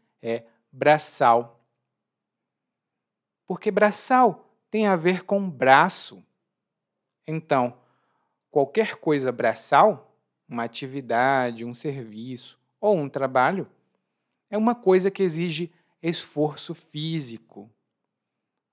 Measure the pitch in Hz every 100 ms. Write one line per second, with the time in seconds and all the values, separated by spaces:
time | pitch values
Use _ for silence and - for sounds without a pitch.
0 | _ _ 117 117 - _ _ 131 139 151
1 | - - 127 117 123 _ _ _ _ _
2 | _ _ _ _ _ _ _ _ _ _
3 | _ _ _ _ _ 185 214 202 208 202
4 | - 254 240 - _ _ _ 220 208 185
5 | 170 180 - 202 190 131 127 135 160 -
6 | - 98 _ _ _ _ _ _ _ _
7 | _ _ - 160 160 139 123 - _ _
8 | _ _ _ _ _ 147 135 214 214 -
9 | - 147 131 120 120 110 - 143 208 156
10 | - _ _ _ _ 120 117 - 135 139
11 | 123 117 131 135 123 117 117 123 156 139
12 | 113 107 123 123 - - _ _ 208 190
13 | 143 139 135 127 131 190 131 _ _ _
14 | _ _ _ _ _ 208 226 233 190 190
15 | 190 190 185 156 175 156 170 - _ _
16 | 165 170 - - 147 147 - 165 _ 151
17 | 160 160 127 113 - - 107 _ _ _
18 | _ _ _ _ _ _ _